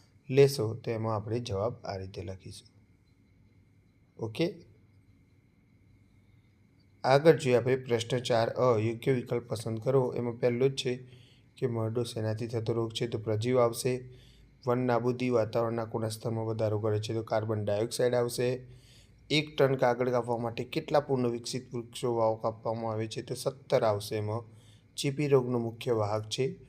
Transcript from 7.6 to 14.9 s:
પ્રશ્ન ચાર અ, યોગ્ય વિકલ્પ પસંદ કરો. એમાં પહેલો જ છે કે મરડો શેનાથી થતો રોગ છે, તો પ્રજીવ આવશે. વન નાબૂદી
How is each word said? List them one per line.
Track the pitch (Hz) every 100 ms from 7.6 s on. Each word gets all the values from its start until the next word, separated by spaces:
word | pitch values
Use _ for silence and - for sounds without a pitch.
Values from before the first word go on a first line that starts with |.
| 120 131
પ્રશ્ન | 127 117 110 131
ચાર | 120 117 113 -
અ, | 127 113
યોગ્ય | 110 113 139
વિકલ્પ | 127 117 120 120
પસંદ | 104 - 110
કરો. | 117 131 123
એમાં | 120 120 117
પહેલો | 123 120 135
જ | 139
છે | 127 123 - - - - -
કે | - 131
મરડો | 113 110 113
શેનાથી | 120 - 110 107 120
થતો | 117 113
રોગ | 117 113
છે, | 110 120
તો | 113
પ્રજીવ | 110 107 120 127
આવશે. | 117 117 127 127 - - - - - _
વન | 123 123
નાબૂદી | 127